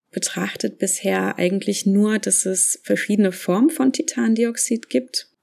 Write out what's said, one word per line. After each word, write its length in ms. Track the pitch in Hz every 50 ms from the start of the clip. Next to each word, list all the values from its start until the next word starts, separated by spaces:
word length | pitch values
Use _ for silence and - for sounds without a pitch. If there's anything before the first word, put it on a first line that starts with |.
| _ _
betrachtet 680 | - - - - - 180 180 202 - - - - 202 -
bisher 580 | - 190 - - - 190 190 190 190 196 196 -
eigentlich 480 | 180 180 190 196 196 - 202 - -
nur, 340 | 196 196 202 208 214 214 214
dass 260 | - 202 190 - -
es 340 | 190 190 185 - - - - -
verschiedene 480 | - 202 202 - - 208 202 208 190
Formen 380 | 180 - - - 180 202 247 320
von 220 | 320 - 262 269
Titandioxid 960 | 262 - - - - 240 233 226 226 220 240 233 233 - - - 233 226 - -
gibt 400 | - 254 247 - - - - _ _ _